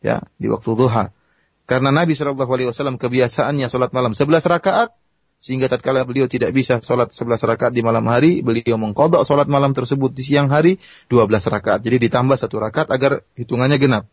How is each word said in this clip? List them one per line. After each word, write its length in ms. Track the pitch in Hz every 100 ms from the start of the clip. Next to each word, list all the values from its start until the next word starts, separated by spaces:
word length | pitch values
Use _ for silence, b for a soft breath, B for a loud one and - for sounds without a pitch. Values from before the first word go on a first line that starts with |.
Ya, 200 | 117 113 - _
di 80 | 110
waktu 160 | 113 - 113
duha. 360 | 127 113 98 _ _ _ _ _
Karena 240 | - 127 135
Nabi 280 | 143 170 143
sallallahu 360 | 143 135 127
alaihi 160 | 127 127
wasallam 280 | 117 139 127
kebiasaannya 680 | 123 127 123 - 113 143 127
salat 200 | 127 127 127
malam 160 | 123
sebelas 320 | 107 147 165
rakaat, 480 | 170 170 196 190 233 _ _ _ _ _
sehingga 320 | - 131 131
tatkala 320 | 120 - 131
beliau 240 | 127 127 127
tidak 240 | 123 123
bisa 320 | 131 123 123
salat 320 | - 120 117 -
sebelas 240 | 120 117
rakaat 320 | 113 113 120
di 80 | 120
malam 240 | 117 113
hari, 400 | 113 120 156 175
beliau 320 | 120 117 117 113
mengqadha 480 | 107 101 156 170
salat 240 | - 147 143
malam 240 | 143 139
tersebut 400 | 135 123 139 131
di 80 | 131
siang 320 | 131 143 143
hari 240 | 143 165 190 B B B
dua 160 | 120
belas 240 | 107 107 95
rakaat. 320 | 107 92 98
Jadi 320 | 117 123 117
ditambah 240 | 123 127 131
satu 240 | 117 110
rakaat 320 | 107 151 156
agar 320 | 135 139 - _ -
hitungannya 400 | 117 123 131 143
genap. 240 | 139 113 98